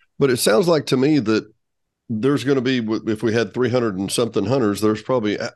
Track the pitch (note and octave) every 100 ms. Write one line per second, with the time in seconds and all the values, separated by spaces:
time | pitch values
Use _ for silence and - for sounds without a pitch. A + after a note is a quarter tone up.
0 | _ - C#3+ A#2 - G#3+ F3 D#3+ - C3
1 | C#3+ D3+ A2 G#2+ - _ _ _ _ _
2 | - A2 B2+ C#3+ A#2+ C3+ C3 B2+ A2 A2
3 | - G#2+ A#2+ A2+ G#2+ B2 B2+ B2+ A#2 F#2
4 | G2 - A#2 A2 G2+ C#3 G#2+ G2 G#2+ G#2+
5 | - C3 G#2+ G2+ -